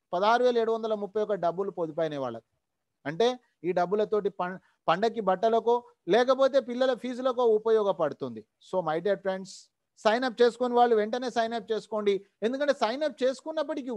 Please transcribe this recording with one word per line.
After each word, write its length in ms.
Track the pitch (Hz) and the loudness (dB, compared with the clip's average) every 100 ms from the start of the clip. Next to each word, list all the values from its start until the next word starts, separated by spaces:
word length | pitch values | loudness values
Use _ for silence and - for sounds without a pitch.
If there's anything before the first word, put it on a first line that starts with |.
| - | -8
పదహారు 300 | 175 208 240 247 | 0 2 4 4
వేల 100 | 240 | 2
ఏడు 100 | 226 226 | 0 0
వందల 160 | 220 214 | -2 -4
ముప్పై 180 | 202 214 214 | -4 -4 -2
ఒక 80 | 196 | -2
డబ్బులు 280 | 170 170 202 185 | -2 -2 -6 -4
పొదుపైన 400 | 160 151 160 147 | -6 -4 -4 -4
వాళ్ళకి, 260 | 131 113 _ _ _ _ _ _ 139 | -8 -8 _ _ _ _ _ _ -10
అంటే 180 | 165 233 254 _ _ 165 | 0 0 0 _ _ -4
ఈ 60 | 180 | -2
డబ్బులతోటి 520 | 175 208 208 208 190 - | 0 0 0 -2 -2 -4
పం-, 200 | 160 143 _ _ - | -8 -8 _ _ -2
పండక్కి 340 | 170 226 233 190 | 0 0 0 0
బట్టలకో 460 | 185 226 226 220 240 - _ - | 2 2 2 2 0 -2 _ 0
లేకపోతే 440 | 208 247 262 269 269 233 | 2 4 4 4 2 -2
పిల్లల 240 | 247 262 240 | -2 0 0
ఫీజులకో 420 | 247 247 262 240 240 214 | -4 -4 -4 2 2 4
ఉపయోగపడుతుంది. 800 | 226 220 202 175 151 - 131 110 - _ - | 4 2 2 0 -2 -4 -10 -10 -16 _ -6
So 80 | 185 165 | -4 -2
my 80 | 160 190 | -2 -2
dear 120 | 196 | -2
friends, 260 | 196 190 190 - - _ _ _ | -2 -6 -8 -18 -20 _ _ _
సైన్ 200 | 220 226 262 | 0 2 0
అప్ 100 | 208 | 4
చేసుకొని 340 | 240 226 247 240 | 4 4 0 4
వాళ్ళు 160 | 240 220 | 6 4
వెంటనే 280 | 214 247 254 233 | 2 -2 -4 -2
సైన్ 180 | 226 233 | -2 -4
అప్ 100 | - | -4
చేసుకోండి. 420 | 214 - 214 208 196 - - 214 | -6 -4 -2 0 0 -2 -6 -4
ఎందుకంటే 280 | 269 294 277 | -2 -2 0
సైన్ 240 | 220 262 302 | 0 0 -4
అప్ 100 | - | -2
చేసుకున్నప్పటికీ 680 | 262 254 302 320 294 294 254 | -2 -2 -8 -6 -4 -6 -4